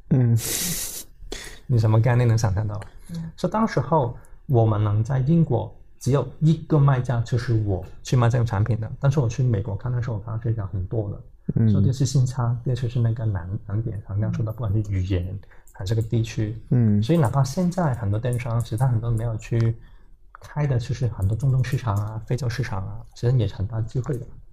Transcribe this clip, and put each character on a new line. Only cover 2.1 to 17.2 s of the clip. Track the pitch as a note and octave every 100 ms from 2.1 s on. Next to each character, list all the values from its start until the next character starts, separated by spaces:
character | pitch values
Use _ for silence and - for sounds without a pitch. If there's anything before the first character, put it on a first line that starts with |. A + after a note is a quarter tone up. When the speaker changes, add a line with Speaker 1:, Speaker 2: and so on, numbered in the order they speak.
| A#2+
Speaker 2:
念 | B2
能 | A2+
想 | G#2+
象 | F#2+ G#2
到？ | G#2 - - -
Speaker 3:
嗯。 | E3 E3 -
Speaker 2:
所 | F3+
以 |
当 | G#3+ A3
时 | -
候 | - D#3+ A#2 - - - -
我 | A#2+
们 | A2 G#2
能 | G#2+ G#2+
在 | A2+ C3
英 | B2+ E3+
国 | D#3 A2 G2+ - - -
只 | A#2+
有 | C#3 - -
一 | D#3 - -
个 | D3+
卖 | C#3 B2+
家， | A#2+ A#2+
就 | A#2 A#2+
是 | - A2 G2+
我 | F2+ F2 -
去 | - B2
卖 | A#2
这 | B2
个 |
产 | A#2 G2
品 | G#2+ G#2+
的。 | A2 -
但 | C#3
是 | C#3+
我 | A#2
去 | -
美 | B2+ G2+
国 | G2 G2
看 | B2
的 | B2
时 | A#2
候， | A2
我 |
看 | A2
到 | A2+
这 | A#2
个 | A2 F#2+
很 | G2 F#2+
多 | A#2 G2+
的。 | - - - - -
Speaker 1:
嗯。 | A2
Speaker 2:
所 | G2+
以 |
第 | G2+
一 |
次 | - C#3
信 | D3
差， | B2+ - A#2+ A#2+
第 | -
二 |
次 | A#2+ A#2+
是 | A#2+
那 | A#2
个 | A2+ A2
难， | F#2 F2 G#2 -
难 | G#2
点， | A#2 G2+ -
刚 | G2
刚 | A2
说 | -
的， | A2
不 | A2+
管 | G#2+
是 | A2 G#2
语 | F#2+
言， | F#2 F2+ F2+ G2+ - - -
还 | -
是 | G2
个 | A2+
地 | A2 A#2
区。 | A2+ - G#2+ - -
Speaker 1:
嗯。 | B2+ A2 G#2
Speaker 2:
所 | A2+
以 |
哪 | E3+